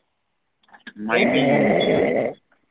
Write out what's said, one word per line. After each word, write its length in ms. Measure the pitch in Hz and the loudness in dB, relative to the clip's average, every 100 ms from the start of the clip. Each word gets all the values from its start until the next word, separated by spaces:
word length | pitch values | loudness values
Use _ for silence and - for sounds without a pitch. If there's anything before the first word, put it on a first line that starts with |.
| _ _ _ _ _ _ _ - - 104 | _ _ _ _ _ _ _ -20 -20 -12
my 220 | 107 120 120 | -4 0 0
being 1040 | 131 131 - - 87 82 85 - - 120 - _ _ _ | 2 2 2 2 0 0 0 0 -2 -4 -8 _ _ _